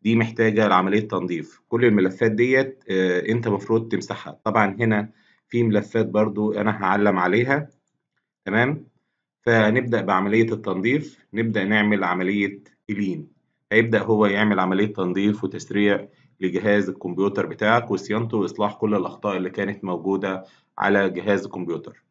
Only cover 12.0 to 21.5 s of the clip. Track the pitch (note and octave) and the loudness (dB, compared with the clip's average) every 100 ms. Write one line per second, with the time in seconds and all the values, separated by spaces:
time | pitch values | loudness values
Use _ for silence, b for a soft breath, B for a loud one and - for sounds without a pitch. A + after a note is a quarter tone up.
12 | F2+ F2+ F#2 G#2 G2 G2+ - _ _ G#2 | 0 -2 -2 0 -2 -4 -20 _ _ -6
13 | G2 E2 D2+ _ _ _ _ G#2+ A#2 A2+ | -4 -6 -10 _ _ _ _ 2 4 2
14 | G2 A2 G#2 G2+ G#2+ G2 F#2 F#2+ G#2 G#2 | 2 2 4 4 2 2 2 2 0 0
15 | F#2 F#2 G2+ G#2+ F#2+ F#2 - G2 G#2 G2+ | -2 0 0 0 -4 -8 -6 0 2 2
16 | - b b _ F#2 F2 G#2 G#2 F#2 - | -2 b b _ -4 -2 2 2 2 -4
17 | F2+ F2 G2 G2 F#2+ - G#2+ A#2 A2 G2 | -8 -2 -2 0 -6 -2 2 2 0 -6
18 | - G#2 A#2 A#2 F2+ F#2 G2+ - G#2+ G#2 | -2 -4 -2 -2 -4 -2 -4 -2 -2 0
19 | E2+ - G#2 F#2+ F2+ - G2 G2 G2 F2 | -2 -6 -4 -4 -4 -4 -6 -6 -6 -4
20 | E2+ G2 F#2+ F#2+ F#2+ B B - G2 G2+ | -2 -2 -2 -6 -10 B B -4 0 2
21 | G2 F2+ G2 G2 F#2+ | 2 -2 -2 -2 -2